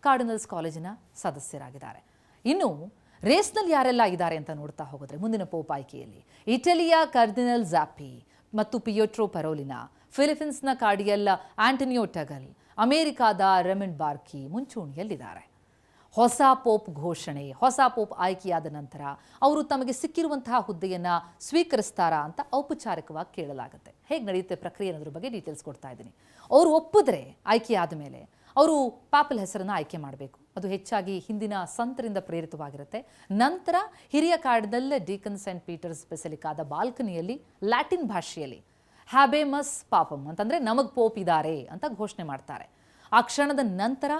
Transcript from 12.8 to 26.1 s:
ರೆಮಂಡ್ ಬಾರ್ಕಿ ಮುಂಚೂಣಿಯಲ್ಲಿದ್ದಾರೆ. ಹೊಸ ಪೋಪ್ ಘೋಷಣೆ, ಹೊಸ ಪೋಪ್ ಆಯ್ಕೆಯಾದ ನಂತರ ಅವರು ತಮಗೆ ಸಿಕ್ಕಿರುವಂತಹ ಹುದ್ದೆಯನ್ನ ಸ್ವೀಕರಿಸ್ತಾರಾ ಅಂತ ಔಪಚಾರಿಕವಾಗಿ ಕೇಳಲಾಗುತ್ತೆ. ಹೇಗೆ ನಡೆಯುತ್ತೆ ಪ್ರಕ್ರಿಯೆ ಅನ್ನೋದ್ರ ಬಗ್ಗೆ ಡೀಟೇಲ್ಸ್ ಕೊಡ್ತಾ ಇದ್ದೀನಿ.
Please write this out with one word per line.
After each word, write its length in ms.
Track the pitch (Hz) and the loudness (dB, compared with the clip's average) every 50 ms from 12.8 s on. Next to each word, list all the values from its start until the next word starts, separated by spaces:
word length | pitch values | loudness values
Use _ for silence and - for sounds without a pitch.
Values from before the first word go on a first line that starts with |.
| 214 240 277 311 320 302 - - 254 220 208 185 196 190 190 185 180 | 2 4 4 4 2 0 0 2 2 2 4 4 4 4 6 4 4
ರೆಮಂಡ್ 360 | 180 190 190 202 190 170 143 | 2 0 -2 -2 -6 -6 -4
ಬಾರ್ಕಿ 480 | 160 151 147 143 - - - 147 135 | -4 -4 -4 -6 -10 -16 -16 -14 -12
ಮುಂಚೂಣಿಯಲ್ಲಿದ್ದಾರೆ. 1040 | 139 165 226 277 262 - 233 180 147 135 151 185 220 196 143 127 101 85 90 - _ _ _ _ _ _ _ _ _ _ _ _ _ | -8 -8 -8 -8 -8 -10 -10 -10 -10 -8 -10 -8 -6 -8 -8 -10 -14 -16 -18 -20 _ _ _ _ _ _ _ _ _ _ _ _ _
ಹೊಸ 320 | _ - 233 240 240 - 294 269 262 254 - | _ 4 4 4 6 6 6 6 6 6 4
ಪೋಪ್ 260 | 240 214 214 214 - | 2 2 2 0 -4
ಘೋಷಣೆ, 640 | 160 143 147 175 170 - - - 147 143 139 139 135 | -12 -6 -4 -4 -4 -4 -6 -10 -8 -8 -10 -12 -6
ಹೊಸ 280 | - - 262 247 - 269 247 | 2 2 2 4 6 4 4
ಪೋಪ್ 240 | 247 233 214 208 - | 4 0 -4 -4 -2
ಆಯ್ಕೆಯಾದ 540 | - 180 185 190 185 - 190 175 165 151 | -2 -2 -2 -2 -2 -4 -2 -2 -2 -2
ನಂತರ 340 | 160 147 147 143 135 - 151 143 139 143 - _ _ - - - | -4 -10 -10 -14 -14 -14 -12 -10 -10 -12 -12 _ _ -6 2 4
ಅವರು 200 | 269 294 302 294 | 4 4 4 0
ತಮಗೆ 300 | 302 285 269 262 247 254 | -2 -2 -2 -2 -2 -4
ಸಿಕ್ಕಿರುವಂತಹ 640 | - - 320 - - 330 320 294 277 240 226 233 254 | -4 -4 -6 -2 -2 -2 -2 -2 -4 -4 0 0 0
ಹುದ್ದೆಯನ್ನ 480 | 196 - 202 165 160 190 185 175 175 180 175 170 - - - _ | 0 0 -6 -6 -4 -4 -4 -4 -2 0 -2 -2 -2 -6 -20 _
ಸ್ವೀಕರಿಸ್ತಾರಾ 760 | - - - 320 339 330 - 247 202 - - - 180 165 160 | -14 0 2 2 2 2 0 -2 -2 -2 -2 0 0 2 2
ಅಂತ 240 | 151 147 151 165 - 285 - - | 0 -2 -4 -6 -10 -8 -2 -2
ಔಪಚಾರಿಕವಾಗಿ 800 | 262 285 285 320 - - 233 185 160 156 - 156 156 170 - _ | -2 -2 -2 -6 -6 -4 -6 -6 -6 -8 -10 -10 -10 -10 -10 _
ಕೇಳಲಾಗುತ್ತೆ. 600 | - 165 143 143 135 120 131 - - _ - _ _ _ | -10 -10 -8 -8 -10 -12 -12 -14 -20 _ -20 _ _ _
ಹೇಗೆ 180 | _ 285 320 240 | _ -6 -6 -4
ನಡೆಯುತ್ತೆ 300 | 202 190 185 185 185 180 | -2 -2 -2 -2 -4 -8
ಪ್ರಕ್ರಿಯೆ 380 | 175 - 175 - - 208 190 170 | -8 -8 -12 -8 -6 -6 -6 -6
ಅನ್ನೋದ್ರ 200 | 156 151 156 139 | -8 -10 -12 -12
ಬಗ್ಗೆ 160 | 160 185 262 | -10 -10 -8
ಡೀಟೇಲ್ಸ್ 360 | 233 208 - - 151 135 - | -8 -8 -10 -10 -14 -12 -12
ಕೊಡ್ತಾ 260 | - 143 - - 135 | -14 -16 -14 -16 -18
ಇದ್ದೀನಿ. 240 | 127 113 117 - | -18 -16 -20 -20